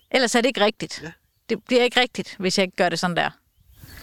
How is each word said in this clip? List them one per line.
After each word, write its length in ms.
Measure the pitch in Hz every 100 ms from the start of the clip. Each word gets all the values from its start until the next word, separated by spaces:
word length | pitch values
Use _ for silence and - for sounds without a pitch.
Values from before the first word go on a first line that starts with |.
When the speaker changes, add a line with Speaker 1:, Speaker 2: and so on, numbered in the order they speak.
| -
Speaker 1:
Ellers 240 | 254 240 240
er 60 |
det 60 | 247
ikke 180 | 233 208
rigtigt. 340 | - 165 -
Speaker 2:
Ja. 80 | 160 - _ _ -
Speaker 1:
Det 140 | 226
bliver 200 | - 247
ikke 160 | 247 247
rigtigt, 360 | 254 - - -
hvis 180 | 185 202
jeg 60 |
ikke 120 | 185 -
gør 120 | 175
det 100 | 170
sådan 160 | 180 165
der. 140 | 107 - _ _ _ - - -